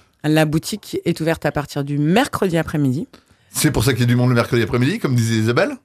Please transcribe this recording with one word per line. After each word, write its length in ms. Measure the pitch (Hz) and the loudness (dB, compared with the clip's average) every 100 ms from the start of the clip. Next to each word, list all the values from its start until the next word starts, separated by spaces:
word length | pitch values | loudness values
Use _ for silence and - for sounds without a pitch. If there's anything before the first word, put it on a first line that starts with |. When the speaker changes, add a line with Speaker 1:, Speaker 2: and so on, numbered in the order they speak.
| _ _ | _ _
Speaker 1:
La 220 | 151 156 156 | 0 2 2
boutique 540 | 156 - 208 - - 175 | 0 -4 -10 -8 -6 -4
est 160 | 170 | -2
ouverte 240 | 160 160 151 | -2 -2 -2
à 60 | |
partir 320 | 147 147 147 | -4 -6 -6
du 160 | 143 143 | -4 -2
mercredi 580 | 147 196 285 - 196 165 | 2 2 0 -2 0 0
après-midi. 500 | 151 156 139 127 233 - _ _ _ | -2 -2 0 -2 -6 -14 _ _ _
Speaker 2:
C'est 180 | - 151 | -2 0
pour 140 | - | 2
ça 80 | 117 | 2
qu'il 100 | 120 | 2
y 40 | 120 | 2
a 20 | |
du 80 | 120 | 4
monde 140 | 123 | 4
le 60 | 120 | 2
mercredi 280 | 113 120 | 2 0
après-midi, 340 | 104 123 127 220 | 0 0 0 0
comme 160 | 151 | 0
disait 220 | 123 113 113 | 0 0 0
Isabelle. 380 | 110 123 233 269 | 0 0 0 -4